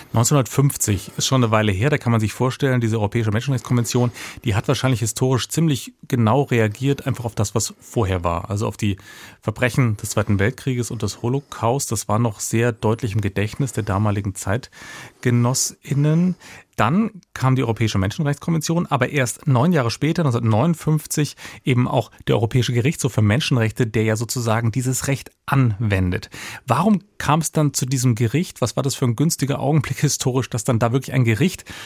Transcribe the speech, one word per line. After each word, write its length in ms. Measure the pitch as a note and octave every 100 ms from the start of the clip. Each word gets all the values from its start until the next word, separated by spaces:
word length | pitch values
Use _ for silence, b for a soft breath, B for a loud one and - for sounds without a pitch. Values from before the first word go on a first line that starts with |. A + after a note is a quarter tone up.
| B
Neunzehnhundertfünfzig 960 | A2+ A#2+ D3 A#2+ - C#3+ - - G2 - -
ist 100 | -
schon 160 | C3
eine 80 | A#2
Weile 220 | A2 G#2+
her. 180 | F#2 C3
Da 80 | D3
kann 140 | A#2+
man 80 | A#2
sich 120 | A2
vorstellen, 480 | - B2 - C#3 B2+
diese 160 | A#2 A2
Europäische 360 | G#2 A#2+ A2+
Menschenrechtskonvention, 800 | G#2+ B2+ C3 - B2 A#2 B2 A#2+ B B B
die 100 | B2+
hat 140 | G#2 -
wahrscheinlich 320 | C3 C3 B2
historisch 480 | A#2 - C3 C3 -
ziemlich 460 | - E3 C3 - - -
genau 360 | A#2+ A2 C3
reagiert, 640 | C#3 A#2+ G#2+ G#2 C3+ C#3 C#3
einfach 160 | A#2+
auf 100 | A2+
das, 220 | - G2+ A2+
was 180 | - -
vorher 420 | - B2+ F#2+ F#2
war. 280 | F2 E2+ -
Also 180 | G2+ A2+
auf 80 | -
die 220 | G#2 G2 B B B B
Verbrechen 540 | - - B2 - A#2+ G#2+
des 140 | G#2+
Zweiten 280 | - G#2 G2
Weltkrieges 540 | G2+ C3 - B2 A2+
und 100 | A#2
des 200 | G#2 -
Holocaust. 680 | A#2 C3+ - - A2+ C3+ -
Das 160 | A2 -
war 140 | G#2+
noch 180 | A#2+ G2+
sehr 320 | - A#2 A#2+
deutlich 420 | A2 A2 A2 A2
im 80 | G#2
Gedächtnis 520 | G#2 G2 G#2 - C3+
der 100 | -
damaligen 540 | G#2 G2 G#2 G2+ G2+ G2
ZeitgenossInnen. 2000 | - A2 - - - - - _ B2 A#2+ A#2+ C3 - - - C#3 D3 D#3+ F3+ F3 B B B -
Dann 340 | A2 F3+ A3+ F3 -
kam 240 | - C3 C3
die 60 |
Europäische 340 | A#2 G#2+ A2 G2+
Menschenrechtskonvention, 880 | F#2+ - C#3+ C#3+ - E3 - E3
aber 240 | F3 C3+ B2+
erst 380 | C#3+ B2 - -
neun 260 | B2+ E3+
Jahre 180 | E3 A#2
später, 320 | - D3 E3
neunzehnhundertneunundfünfzig, 1120 | D3+ A#2+ A#2 G#2+ D#3+ E3 - D#3 - - D3 - B B
eben 240 | - B2 B2+
auch 220 | C3+ - B -
der 80 |
Europäische 400 | B2+ - C3 A#2
Gerichtshof 400 | A#2+ B2 - B2
für 80 | -
Menschenrechte, 640 | G#2 A2 - B2+ A2 G#2+ A#2
der 160 | A2
ja 120 | A2
sozusagen 580 | A2 A#2 B2+ A2+ A2 A#2
dieses 340 | B2+ B2+ B2+ -
Recht 240 | C3+ - _ -
anwendet. 800 | C3+ B2 G2+ A2 F#2+ F2+ F#2 - B B B -
Warum 340 | A#2+ G3 G3+ - -
kam 240 | - D#3
es 100 | D#3
dann 220 | D#3+ D3+
zu 140 | - B2+
diesem 280 | C3+ B2+
Gericht? 460 | A2+ A#2 C#3+ F#3 -
Was 160 | A#2+ -
war 60 |
das 120 | C#3
für 120 | - B2+
ein 100 | A2+
günstiger 420 | D#3 - C3 C3
Augenblick 420 | C3+ D#3 - -
historisch, 500 | D3 - C3 B2+ A2+
dass 140 | A#2+
dann 140 | - A2+
da 140 | A#2
wirklich 220 | B2+ -
ein 100 | C#3
Gericht 400 | A#2 A2 F3+ - - B